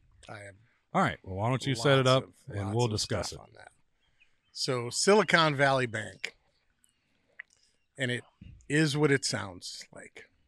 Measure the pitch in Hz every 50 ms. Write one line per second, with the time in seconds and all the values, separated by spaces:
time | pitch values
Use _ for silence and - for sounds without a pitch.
0 | - _ _ _ - - 113 104 104 101 95 101 _ _ _ _ _ _ - 170
1 | 190 120 87 - - 98 92 95 104 120 131 123 - 139 131 - - 147 139 135
2 | 131 127 127 131 - - - _ _ - - 104 98 101 104 117 120 117 104 101
3 | - - 117 92 85 - - - - - _ - - - _ _ _ _ _ _
4 | _ _ _ _ _ _ _ _ _ _ _ - - - 131 123 120 120 - -
5 | - 190 202 220 190 - - 170 160 156 147 131 143 139 135 131 127 120 107 110
6 | 107 95 92 - - - - _ _ _ _ _ _ _ _ _ _ _ _ _
7 | _ _ _ _ _ _ _ - - _ _ _ _ _ _ _ _ _ _ -
8 | 135 120 123 120 - _ _ _ - - - - _ - 139 151 160 151 135 151
9 | 151 147 139 135 - - - 113 98 98 90 90 - - - - - - - -
10 | - - _ - - _ _ _ _